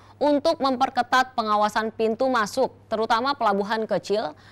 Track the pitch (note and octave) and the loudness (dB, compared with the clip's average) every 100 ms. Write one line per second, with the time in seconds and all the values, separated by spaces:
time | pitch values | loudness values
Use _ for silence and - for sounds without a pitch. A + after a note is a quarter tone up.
0 | - - C#4+ D4 E4 D#4+ C4+ B3+ C4 - | -20 -2 2 2 2 0 -2 0 -2 -2
1 | A#3+ B3+ C4 - A3 G#3 G#3 A3+ A3 - | 0 2 0 -2 0 2 2 0 -4 -2
2 | A3 A3+ C4 B3 G3+ - A#3+ - - A3 | -2 0 0 0 0 0 -2 -2 -6 -4
3 | A3 A3+ C4 C#4+ A3 G3 G3+ A3+ A3 F#3 | 0 0 0 0 0 0 -2 -4 -2 -4
4 | - G3+ F#3 - - | -2 -4 -4 -10 -20